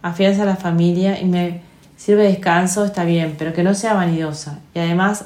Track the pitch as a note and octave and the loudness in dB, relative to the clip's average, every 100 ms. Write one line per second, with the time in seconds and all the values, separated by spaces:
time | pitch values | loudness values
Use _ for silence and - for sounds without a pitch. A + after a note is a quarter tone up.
0 | F3 E3+ G3 G3 G#3 F#3 F3 E3+ E3+ F3 | -8 0 2 2 0 -2 -2 2 2 2
1 | F#3+ G3 F#3 F3+ F3 F3 - _ - _ | 0 0 0 0 -2 -6 -14 _ -20 _
2 | - G#3 G#3 F#3+ F#3 E3+ F#3 F#3 G#3 G3 | 0 4 4 2 2 2 2 0 -2 -2
3 | E3+ E3+ D#3+ D3+ D#3 E3 F3+ G3 A3+ G#3 | 0 0 0 -4 -6 0 0 0 0 0
4 | F3 D#3+ D#3+ D3 - D3 - E3+ E3+ E3+ | 0 -2 -4 -8 -12 -14 -12 -6 -2 0
5 | G3 G#3 | 0 -2